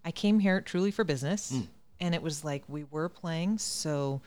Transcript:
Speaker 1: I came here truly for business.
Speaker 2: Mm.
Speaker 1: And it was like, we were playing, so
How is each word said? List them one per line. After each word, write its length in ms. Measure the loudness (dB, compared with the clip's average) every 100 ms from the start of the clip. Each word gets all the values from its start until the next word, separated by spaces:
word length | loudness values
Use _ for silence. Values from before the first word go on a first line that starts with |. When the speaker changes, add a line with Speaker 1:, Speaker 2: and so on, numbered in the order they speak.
Speaker 1:
I 80 | -10
came 260 | 0 4 6
here 220 | 6 4
truly 320 | 2 0 0
for 100 | 2
business. 500 | 0 0 0 -2 -2
Speaker 2:
Mm. 140 | -4 -4 -10 -20 -6
Speaker 1:
And 160 | -2
it 60 | 0
was 240 | -2 -4
like, 180 | -4 -6 -6
we 160 | -10
were 240 | -8 -4 -4
playing, 480 | -4 -4 -2 0 0
so 640 | -2 -4 -2 0 0 -2